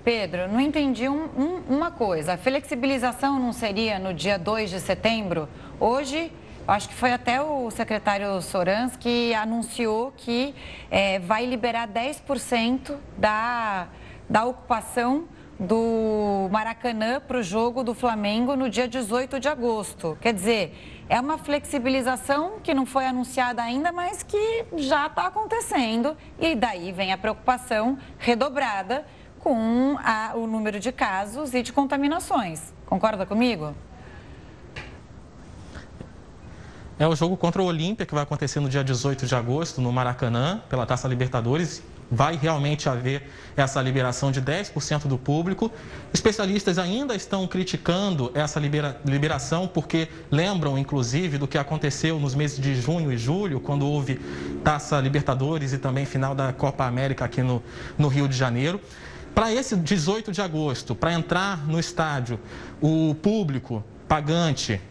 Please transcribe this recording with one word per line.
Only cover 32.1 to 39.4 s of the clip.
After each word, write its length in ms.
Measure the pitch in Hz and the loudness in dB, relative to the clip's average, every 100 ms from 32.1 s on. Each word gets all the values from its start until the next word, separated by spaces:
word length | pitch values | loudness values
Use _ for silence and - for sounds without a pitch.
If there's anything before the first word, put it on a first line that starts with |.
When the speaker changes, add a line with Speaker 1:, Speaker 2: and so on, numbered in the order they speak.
| 330 - 359 196 160 - - - | 0 0 0 0 -6 -12 -16 -2
Speaker 1:
Concorda 400 | 170 220 214 185 | 2 2 2 0
comigo? 480 | 208 247 202 151 143 - - - - - - - - - - - - - - - - - - - - - - - - - - - - - - - - | 4 4 2 -4 -8 -14 -18 -18 -18 -18 -18 -18 -18 -16 -14 -14 -16 -18 -20 -20 -20 -18 -18 -16 -16 -16 -16 -16 -18 -20 -18 -18 -16 -16 -16 -16 2
Speaker 2:
É 80 | 156 | 2
o 80 | 156 | 4
jogo 200 | 170 185 | 2 4
contra 240 | 170 175 | 2 4
o 60 | 185 | 2
Olímpia, 400 | 165 165 220 180 | 2 0 -2 -2
que 80 | |
vai 80 | 147 | 0
acontecer 380 | 143 147 139 - | 0 -2 0 0
no 100 | 143 | 2
dia 140 | 139 | 2
dezoito 420 | 135 127 139 131 127 | 2 2 2 0 2
de 80 | |
agosto, 480 | 127 | 0